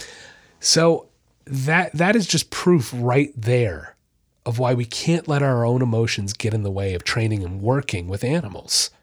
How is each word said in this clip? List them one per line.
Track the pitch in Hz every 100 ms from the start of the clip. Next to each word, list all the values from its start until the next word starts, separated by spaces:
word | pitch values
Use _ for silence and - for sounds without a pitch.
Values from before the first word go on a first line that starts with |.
| - - - - _ _
So | - 165 165 165 - _ _ _ -
that, | 135 135 170 180
that | 151 175 233
is | 170
just | - -
proof | - 175 175 117 123
right | 120 127 147 120
there | 107 123 110 87 - - _ _ _ _ 120
of | 117
why | 123
we | 123 117
can't | - - 170 160
let | 143
our | 139 123 117
own | 127
emotions | 127 113 113 - 98
get | - 110
in | 110
the | 101
way | 98 98
of | 90
training | - 120 113 107
and | 87 95
working | 107 135 - - 87
with | 98
animals. | 120 170 107 90 - - - -